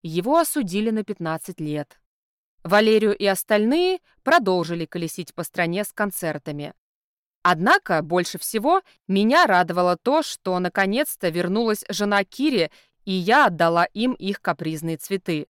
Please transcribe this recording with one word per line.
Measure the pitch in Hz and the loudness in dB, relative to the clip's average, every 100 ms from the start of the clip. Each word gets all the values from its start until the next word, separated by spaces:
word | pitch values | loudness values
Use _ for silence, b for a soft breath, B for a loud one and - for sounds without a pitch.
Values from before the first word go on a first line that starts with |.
Его | 170 165 202 320 | -4 -4 2 2
осудили | 320 302 202 190 220 | 2 -2 -2 -2 0
на | 220 | -2
пятнадцать | 202 202 165 160 - 175 | -4 -6 -6 -6 -8 -10
лет. | 151 151 147 _ _ _ _ _ _ _ | -6 -6 -8 _ _ _ _ _ _ _
Валерию | 165 208 220 220 214 208 | 2 4 6 4 2 0
и | |
остальные | 196 190 - 214 220 311 359 370 _ _ | 0 -2 0 2 2 2 0 -2 _ _
продолжили | - 339 202 185 160 170 | 2 2 4 0 -2 -6
колесить | 160 175 165 - 170 | -6 -6 -6 -8 -12
по | - | -10
стране | 165 - 170 180 | -8 -4 -2 -2
с | 208 | -6
концертами. | - 208 - 165 147 - 147 147 - _ _ _ _ _ _ | -4 -6 -4 -6 -6 -10 -10 -12 -16 _ _ _ _ _ _
Однако | - 160 202 381 - 165 | 0 2 2 2 2 -2
больше | 151 180 175 175 | 0 -2 -2 -8
всего | - 226 254 370 b b - | -6 -2 0 0 b b -2
меня | 196 214 302 311 | 2 4 4 4
радовало | 180 180 180 180 180 | 4 2 2 0 0
то, | - 302 | 0 0
что | - - - 180 | -2 -8 -4 -2
наконец-то | 180 196 196 226 302 - 180 | -2 0 0 0 -4 -4 -4
вернулась | 165 175 208 233 214 - | -2 -2 0 0 -2 -6
жена | 175 208 202 | -4 0 0
Кири, | 196 - 294 240 160 b b _ | -2 -2 0 0 -2 b b _
и | - | -4
я | 185 175 262 254 | -2 2 4 4
отдала | 165 170 170 | 4 2 2
им | 175 208 247 | 0 0 -2
их | - 185 196 | -2 -6 -4
капризные | - 170 156 156 165 160 | -6 -4 -6 -6 -6 -6
цветы. | - 196 - 156 147 | -6 -6 -4 -4 -6